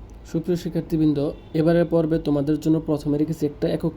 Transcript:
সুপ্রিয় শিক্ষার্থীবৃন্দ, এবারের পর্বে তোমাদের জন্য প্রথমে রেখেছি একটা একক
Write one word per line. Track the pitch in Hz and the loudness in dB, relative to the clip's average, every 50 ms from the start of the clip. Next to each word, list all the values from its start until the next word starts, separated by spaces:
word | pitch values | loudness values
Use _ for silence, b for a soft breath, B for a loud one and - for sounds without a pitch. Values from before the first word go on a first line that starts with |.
| - - - - - - | -18 -18 -18 -18 -10 -6
সুপ্রিয় | - 165 160 - 175 | -6 -4 -2 -2 -2
শিক্ষার্থীবৃন্দ, | 170 - 175 165 170 - - 170 156 156 151 147 147 139 165 - - - - - | -2 -2 -4 -4 -4 -4 -2 0 2 2 2 2 2 0 -2 -4 -8 -10 -4 -2
এবারের | 160 156 170 170 170 170 | 2 2 4 4 4 4
পর্বে | 165 170 165 160 156 160 160 | 4 2 2 2 2 0 0
তোমাদের | 160 151 147 143 139 143 156 147 | 0 0 0 2 2 0 0 0
জন্য | - 160 156 160 | 2 2 2 2
প্রথমে | 156 - 151 147 - 147 143 | 2 0 -2 -2 0 0 0
রেখেছি | 147 156 156 160 - 147 | 0 0 0 -2 -2 -2
একটা | 147 147 - - | -4 -2 -2 -2
একক | 170 170 160 - 165 - | -2 -2 0 -2 -4 -4